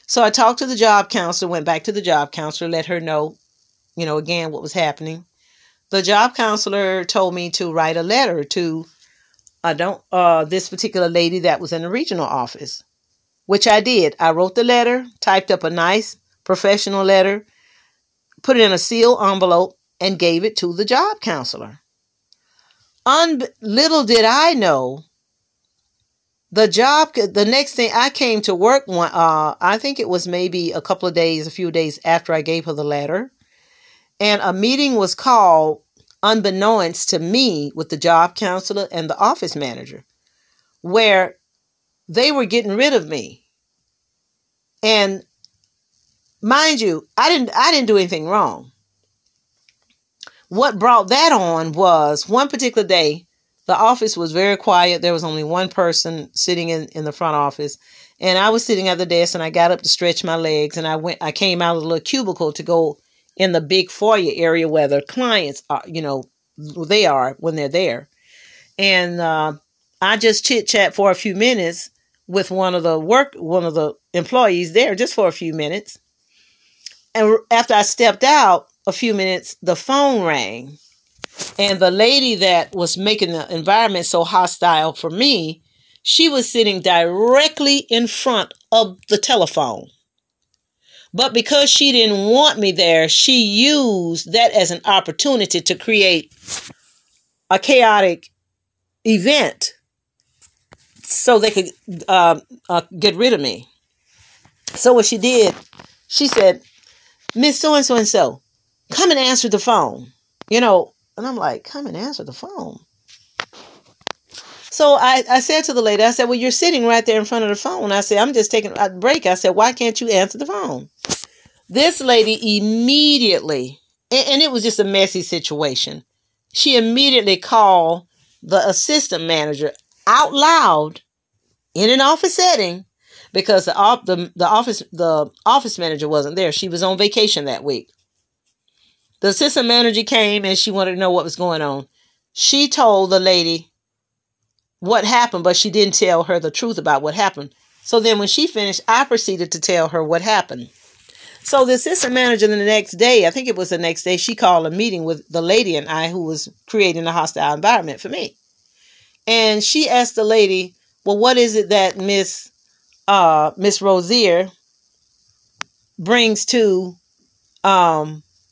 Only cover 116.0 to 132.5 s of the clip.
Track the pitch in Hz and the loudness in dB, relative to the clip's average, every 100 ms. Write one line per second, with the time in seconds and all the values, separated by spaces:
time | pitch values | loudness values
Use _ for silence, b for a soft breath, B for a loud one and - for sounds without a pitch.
116 | 226 240 240 247 247 - 349 302 233 233 | 2 2 -2 0 0 0 0 2 2 2
117 | 233 214 208 233 214 202 - 370 208 196 | 2 0 -2 -4 -2 -4 -6 -6 -2 -2
118 | 202 208 247 247 202 226 208 - 202 185 | 0 0 0 0 0 0 -2 -2 -4 0
119 | 233 311 185 180 185 180 226 247 233 220 | 0 0 0 0 0 2 2 2 -4 -4
120 | 233 196 196 220 294 403 339 131 143 _ | 0 0 0 -4 -8 -6 -6 -10 -14 _
121 | - - B B B B B 202 320 330 | -8 -8 B B B B B 2 2 2
122 | 262 233 214 220 226 208 208 226 240 294 | 2 2 2 0 -2 0 0 0 2 4
123 | 294 285 233 170 156 139 127 139 _ _ | 4 4 2 0 -2 -6 -6 -12 _ _
124 | - 254 269 277 311 247 220 214 196 196 | -4 -2 0 0 0 -2 -2 -2 0 0
125 | 190 185 - 170 - 147 151 127 143 147 | 0 -2 -6 -6 -6 -6 -4 -4 -8 -10
126 | - _ _ _ _ - 294 254 226 240 | -20 _ _ _ _ -2 2 2 2 2
127 | 277 254 202 185 - 226 202 180 165 170 | 2 2 2 -2 2 4 6 4 2 -2
128 | - _ _ _ - 185 196 185 - 302 | -8 _ _ _ -2 0 2 0 0 -2
129 | - 170 165 160 151 143 151 - _ _ | -2 -4 -2 -2 -2 -4 -6 -8 _ _
130 | - 247 302 277 302 330 233 156 156 - | 0 2 2 2 2 4 4 2 0 -8
131 | _ _ _ _ _ _ _ 165 214 262 | _ _ _ _ _ _ _ 0 2 4
132 | 277 311 370 359 359 | 4 2 0 2 2